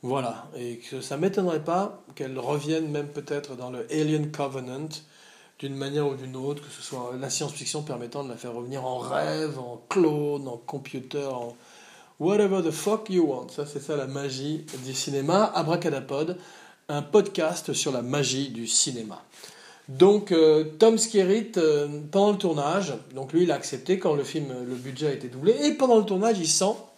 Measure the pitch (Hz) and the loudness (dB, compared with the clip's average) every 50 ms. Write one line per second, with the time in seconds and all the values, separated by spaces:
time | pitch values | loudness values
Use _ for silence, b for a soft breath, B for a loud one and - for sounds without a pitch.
0 | - 123 131 139 127 117 107 104 - - - 123 123 120 120 117 - - 139 131 | -2 -2 -2 -2 -2 -4 -6 -8 -14 -16 -12 -10 -10 -10 -10 -12 -12 -12 -12 -10
1 | 120 - 151 147 165 196 185 214 185 180 165 151 151 165 170 185 196 208 - - | -8 -8 -4 -2 -2 0 0 0 0 0 -2 -2 -2 -2 0 0 -2 -2 -6 -14
2 | _ - - - 143 131 131 131 120 127 147 147 143 151 160 160 160 151 147 151 | _ -20 -12 -10 -10 -8 -8 -6 -4 -2 -2 -2 -2 -2 -2 -2 -2 -2 -4 -6
3 | 143 143 147 147 139 - 147 143 143 - 135 120 127 123 123 123 113 - 147 156 | -6 -6 -10 -12 -8 -6 -6 -6 -6 -8 -12 -12 -10 -10 -8 -10 -8 -4 -2 0
4 | 156 151 156 151 147 151 151 - 143 139 131 135 127 123 127 139 156 156 151 - | 0 2 2 0 0 -4 -4 -6 -6 -6 -6 -8 -8 -8 -10 -10 -10 -10 -12 -14
5 | B B B B B B B B B B B _ - 139 139 135 139 139 143 151 | B B B B B B B B B B B _ -10 -10 -8 -6 -8 -4 -2 -2
6 | 147 143 135 127 131 131 127 131 131 143 147 143 - - - - - - 139 127 | 0 -2 -2 -4 -10 -12 -10 -6 -6 -6 -6 -6 -10 -16 -18 -16 -14 -10 -8 -8
7 | 123 120 123 127 135 131 - - 151 135 - - 135 - - 151 147 151 135 120 | -8 -8 -8 -8 -6 -4 -4 -4 -4 -4 -6 -8 -8 -6 -6 -6 -6 -6 -8 -8
8 | 120 120 117 143 143 131 117 117 - 123 113 120 120 123 135 135 127 127 127 123 | -8 -8 -8 -8 -8 -8 -10 -10 -10 -10 -8 -8 -8 -8 -8 -6 -4 -4 -4 -4
9 | 120 123 135 143 151 156 156 156 156 151 139 131 123 120 120 117 - _ - 196 | -6 -2 -2 0 0 0 -2 -2 -2 -4 -4 -8 -10 -10 -12 -14 -10 _ 4 4
10 | 175 156 147 147 147 147 147 143 139 131 120 117 - - - 139 139 - - 131 | 6 6 4 2 0 -2 -2 -4 -6 -8 -10 -10 -10 -10 -10 -10 -10 -8 -10 -10
11 | 127 139 - 147 143 139 131 123 120 120 120 B B B B B B B B B | -10 -6 -6 -6 -4 -4 -6 -6 -8 -8 -12 B B B B B B B B B
12 | B B B B 147 175 202 208 208 196 190 190 170 160 151 147 - 202 214 214 | B B B B 0 2 4 6 4 4 4 2 2 0 -2 0 0 0 0 0
13 | 214 - 190 180 165 147 131 123 123 - - - 147 147 - 143 147 - 156 143 | -2 0 4 4 4 4 2 -2 -6 -10 -8 -8 -8 -8 -8 -10 -6 -4 -4 -4
14 | 135 127 135 139 143 139 131 131 139 147 156 151 151 - - 131 127 131 131 131 | -4 -4 -6 -6 -6 -4 -6 -6 -4 -4 -4 -6 -6 -10 -12 -12 -10 -6 -6 -4
15 | - - 139 139 135 147 175 196 220 - - 170 160 151 170 175 - - 139 135 | -4 -2 -2 -2 0 2 4 4 4 4 2 0 0 0 0 0 0 -2 -2 -2
16 | 135 - 139 139 156 165 180 B B B B B B B B B _ - 147 147 | -4 -4 -2 -2 -2 -2 -4 B B B B B B B B B _ -6 -6 -6
17 | 147 147 - 208 190 196 - - 160 156 160 - - - 135 - - 151 135 123 | -6 4 6 6 6 6 0 -2 -2 -2 -2 -4 -6 -4 -4 -2 -2 0 -2 -2
18 | 120 123 - 147 143 123 131 135 143 135 113 113 117 113 - - - 147 127 120 | -2 -2 0 0 0 0 0 -2 -4 -4 -6 -8 -6 0 0 0 0 0 -2 -8
19 | 110 107 101 - - _ B B B B B B B B B B B B 131 135 | -10 -10 -12 -16 -18 _ B B B B B B B B B B B B 6 8
20 | 175 196 208 214 202 - 180 160 160 156 151 156 156 156 - - 220 226 226 214 | 8 8 8 6 4 2 6 8 8 8 8 6 4 0 4 6 8 8 8 6
21 | - - - 208 185 180 202 233 220 226 - 190 165 156 151 147 147 147 147 147 | 2 2 4 4 6 6 4 2 2 0 0 2 4 4 4 4 2 -2 -4 -8
22 | 151 147 - 196 202 208 208 196 202 180 160 147 139 147 170 196 196 156 131 110 | -10 0 4 4 6 6 4 2 2 0 0 2 0 0 0 0 -2 -2 -6 -8
23 | - - 127 131 135 131 160 165 180 170 143 135 - - - 120 - - 185 185 | -10 -12 -10 -10 -8 0 4 4 4 4 2 0 -2 -6 -8 -8 0 0 0 2
24 | - 180 151 143 135 - - 160 147 135 127 127 123 123 127 123 127 135 131 127 | 2 2 2 2 0 -2 -4 -4 -4 -4 -6 -8 -6 -6 -8 -8 -8 -10 -8 -2
25 | 151 151 135 120 127 123 120 127 143 190 233 277 294 294 - - 277 254 233 220 | -2 -2 -2 -2 -8 -10 -10 0 4 4 4 6 4 2 4 4 6 6 6 6
26 | 202 185 196 185 202 233 226 190 165 151 - - 185 196 233 - - - _ | 6 4 0 2 2 2 2 2 2 0 2 2 2 2 0 -2 -8 -20 _